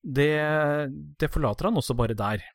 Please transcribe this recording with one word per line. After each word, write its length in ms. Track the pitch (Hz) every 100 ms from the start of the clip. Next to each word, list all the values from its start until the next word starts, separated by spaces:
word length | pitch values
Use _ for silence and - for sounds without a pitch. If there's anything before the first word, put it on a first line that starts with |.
det, 840 | 175 131 147 151 151 151 151 147 147 143 147 147
det 120 | 156
forlater 340 | - 131 104
han 120 | 190 233
også 180 | - 123
bare 180 | 113
der. 280 | 110 104 107 -